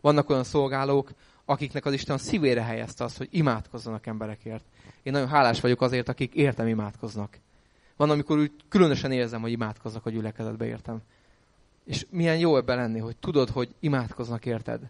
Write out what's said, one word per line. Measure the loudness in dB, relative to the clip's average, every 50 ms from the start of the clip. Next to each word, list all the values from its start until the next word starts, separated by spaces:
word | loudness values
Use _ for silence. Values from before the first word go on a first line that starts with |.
Vannak | 4 6 4 4 4 4
olyan | 2 0 0
szolgálók, | 0 0 0 0 0 0 -2 0 2 2 0 0 -2 -12 _ _ _ _ _ _
akiknek | -2 -2 -2 -2 -6 -6 -4 -2
az | -2
Isten | -2 -2 -2 -2 -4
a | -4
szívére | -2 -2 0 2 4 4 4 2
helyezte | 0 -2 -4 -6 -8 -10 -8 -6 -8
azt, | -8 -6
hogy | -8 -12 -4
imádkozzanak | 0 2 2 2 2 0 -4 -10 -12 -12 -10 -8 -10 -8 -8
emberekért. | -8 -8 -8 -8 -8 -10 -10 -12 -12 -12 -12 -14 _ _ _ -20 -20 -20 _
Én | _ -4
nagyon | -2 -2 0 4
hálás | 4 6 6 6 4 4
vagyok | 2 2 2 4
azért, | 2 0 2 0 -2 -4
akik | -4 -4 -4 -4 2
értem | 2 2 2 2 0 0
imádkoznak. | 0 0 0 -2 -6 -8 -8 -10 -8 -6 -8 -8 -8 -10 -18 _ _ _ _ _ _ _ _ _ _ _
Van, | _ 2 2
amikor | 2 0 2 0 2 2
úgy | 2 0 -2 -10 _ _
különösen | 6 6 6 6 6 2 0 -2
érzem, | 0 0 -2 -2 -4 -6
hogy | -4 -4
imádkoznak | -2 -2 -4 -6 -6 -10 _ -10 -10 -6 -6
a | -4
gyülekezetbe | -4 -4 -4 -6 -6 -6 -8 -8 -6 -6 -6
értem. | -6 -6 -8 -10 -12 -12 -12 -12 _ _ _ _ _ _ _ _ _ _ _ _ _ _ _ _
És | -8 -8 -8 -8 _
milyen | -2 0 2 2 2 4
jó | 4 4 4
ebben | 4 2 2 -2
lenni, | 0 0 -2 -4 -4
hogy | -6 -6 -10
tudod, | _ -6 0 2 2 2 2
hogy | 0 -4 -4 -4 -6 _
imádkoznak | -2 0 0 0 0 -4 -6 -10 -8 -6 -6 -6 -4
érted. | -4 -6 -4 -4 -6 -8 -8 -8 -14